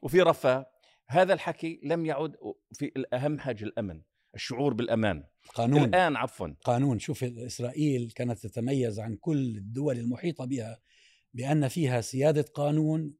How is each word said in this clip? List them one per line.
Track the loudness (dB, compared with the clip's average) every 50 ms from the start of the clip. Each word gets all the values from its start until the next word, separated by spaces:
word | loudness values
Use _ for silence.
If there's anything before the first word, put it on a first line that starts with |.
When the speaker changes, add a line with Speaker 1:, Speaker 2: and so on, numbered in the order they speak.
| -6
Speaker 1:
وفي | 4 6 6 6
رفاه. | 6 4 4 4 2 2 2 0 -8 _ _ _ _ _ _ _
هذا | _ 4 4 6 6 4
الحكي | 0 0 -6 -6 -4 -6 -8 -8 -8 -4
لم | -2 -2 0 0
يعد | -2 -2 -2 -2 -4 -6 -10 -10 -12 -12 _ _ _ -10
في | -8 -8 -6 -4
الأهم | -6 -6 -4 -4 -2 -2 -2 -2 -2
حاجة | -4 -6 -6 -6 -6
الأمن، | -8 -6 -4 -6 -6 -6 -10 -16 _ _ _ _ _ _
الشعور | -12 -10 -8 -4 0 0 0 2
بالأمان. | 0 0 0 0 2 2 2 0 -2 -6 -14 _ _ _ -18 -6
Speaker 2:
قانون. | -2 2 4 6 6 6
Speaker 1:
الآن، | 6 4 4 4 4 2
عفوًا. | 0 -2 -4 -4 -6 -8 -8 -8 -8 _
Speaker 2:
قانون. | 0 0 2 2 2 0 -2
شوف، | -2 -6 -6 -4 -4
إسرائيل | -6 -6 -8 -12 -12 -8 -6 -6 -6 -2 0 0 2 2 0 -2 -4
كانت | -6 -6 -4 -4 -4 -4
تتميز | -8 -10 -6 -4 -2 0 0 0 0 0 -2 -4
عن | -6 -6 -8
كل | -6 _ -2 0 0 0 -2 -4
الدول | -6 -8 -8 -6 -4 -2 -2 -2 -2
المحيطة | -2 -4 -4 -2 -4 -6 -6 -6 -6
بها | -6 -4 -6 -6 -8 -12 -16 _ _ _ _ _ _ _ _ _ _ _ -8
بأن | -2 0 2 2 2 2
فيها | 0 0 0 2 2 0
سيادة | -2 -2 -2 2 2 4 4 4 0 -2 _
قانون | -2 -2 0 2 2 2 2 2 0 -2 -4 -10 _